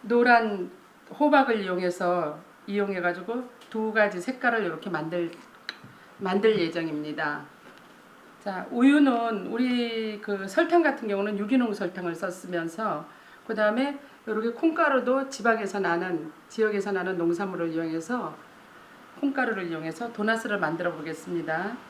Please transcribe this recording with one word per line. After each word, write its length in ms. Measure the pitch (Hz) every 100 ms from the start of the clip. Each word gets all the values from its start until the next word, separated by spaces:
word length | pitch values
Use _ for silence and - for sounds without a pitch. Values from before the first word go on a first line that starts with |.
노란 680 | 208 240 240 233 220 202 180 - - - - -
호박을 420 | 294 277 262 220
이용해서, 760 | 190 180 180 175 175 175 151 160 - - -
이용해가지고 800 | 202 202 185 175 175 180 240 247 - -
두 220 | 220 220
가지 300 | 214 208 185
색깔을 420 | 175 262 247 226
이렇게 260 | 180 160 202
만들, 420 | 165 160 175 170 - - - - - - - - -
만들 380 | 190 196 220 214
예정입니다. 840 | 165 165 160 151 151 151 151 147 143 - - - - - - - - -
자, 240 | 202 185 -
우유는 800 | 240 262 294 277 233 233 208 185
우리 720 | 233 254 247 233 226 220 208
그 260 | 214 202 196
설탕 360 | 320 330 339
같은 240 | 311 269 220
경우는 320 | 196 208 202
유기농 340 | 208 262 240
설탕을 400 | 196 180 185 175
썼으면서, 920 | 165 185 175 180 175 165 190 220 151 - - - - -
그 80 | 214
다음에 440 | 214 226 277 285 - - -
이렇게 240 | 214 233
콩가루도 760 | 233 330 330 302 262 247 269 269
지방에서 500 | - 220 220 196 202
나는, 520 | 175 170 180 170 - - -
지역에서 440 | - 214 208 190
나는 260 | 190 180 175
농산물을 520 | 170 170 196 175 170
이용해서, 640 | 160 165 160 160 247 165 151 - - - - - - - -
콩가루를 480 | 285 269 240 196 175
이용해서 460 | 165 160 160 240
도나스를 460 | 233 208 226 220 202
만들어 340 | 156 165 175
보겠습니다. 840 | 170 156 151 - 170 160 160 196 247